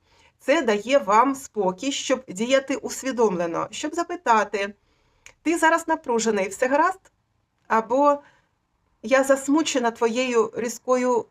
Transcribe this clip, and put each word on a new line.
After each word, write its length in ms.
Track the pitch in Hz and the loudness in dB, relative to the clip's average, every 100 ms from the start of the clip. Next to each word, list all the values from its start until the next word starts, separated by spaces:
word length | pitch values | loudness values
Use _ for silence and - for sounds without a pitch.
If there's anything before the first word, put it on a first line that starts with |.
| _ _ _ _ | _ _ _ _
це 220 | - 311 | 0 2
дає 360 | 247 208 220 277 | 2 -2 2 0
вам 380 | 202 220 254 269 | 4 2 2 0
спокій, 560 | - 214 185 180 269 | -8 -4 -4 -2 -6
щоб 320 | 277 - 254 - | -4 -2 -4 -4
діяти 480 | 185 240 269 269 269 | -6 0 0 0 -6
усвідомлено, 920 | - - 262 247 220 180 170 160 160 | -6 -8 -6 0 0 0 -4 -4 -6
щоб 240 | - 302 320 | -8 -8 -6
запитати: 800 | 339 349 254 220 202 202 202 208 _ _ _ _ - _ | -6 -4 0 2 2 -4 -6 -8 _ _ _ _ -20 _
«Ти 160 | 302 339 | -4 2
зараз 300 | 320 330 330 | 2 2 0
напружений, 640 | 320 277 233 226 208 190 | -4 -2 -2 0 -2 -2
все 180 | - 254 | -2 0
гаразд?» 320 | 285 339 381 _ _ _ _ _ _ - | 2 2 0 _ _ _ _ _ _ -2
Або 480 | 220 220 262 285 285 - _ _ _ _ _ _ _ | -2 0 2 4 2 -4 _ _ _ _ _ _ _
«Я 200 | 220 262 | 0 2
засмучена 680 | 262 269 277 294 311 269 233 | 4 2 2 0 2 0 -2
твоєю 600 | 226 233 226 254 233 214 - | 0 -2 0 0 0 0 -4
різкою 680 | 233 226 - 254 247 240 - | -8 -8 -2 0 2 -2 -4